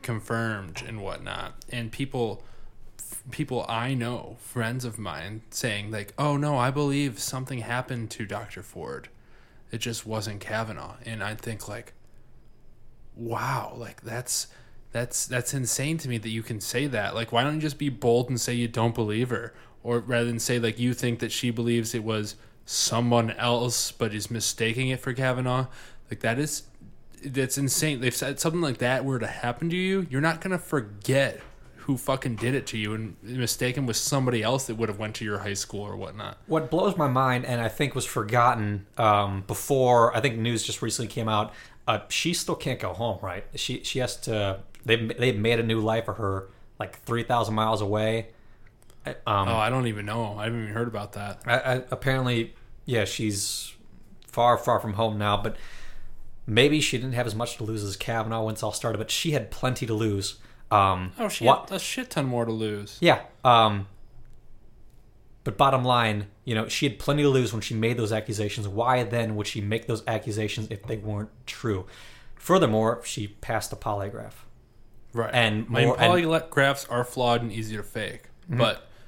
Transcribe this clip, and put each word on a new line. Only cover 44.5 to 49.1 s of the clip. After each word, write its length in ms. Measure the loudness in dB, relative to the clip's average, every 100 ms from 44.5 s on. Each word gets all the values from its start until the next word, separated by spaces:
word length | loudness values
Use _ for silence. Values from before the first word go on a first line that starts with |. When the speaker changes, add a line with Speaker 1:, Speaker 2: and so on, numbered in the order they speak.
| -2 -8 -6 2
Speaker 2:
they've, 300 | 2 2 0
they've 200 | 2 4
made 200 | 4 4
a 20 |
new 180 | 4 2
life 260 | 2 0 0
for 80 |
her, 340 | -2 -2 -2 -6 -14 -16 -10
like, 200 | -10 -10
three 220 | -4 -2
thousand 320 | 2 2 2
miles 260 | 2 2 2
away. 460 | 2 2 2 0 -4 -12 -20 -20 -20 -20 -20 -14
Uh, 40 | -12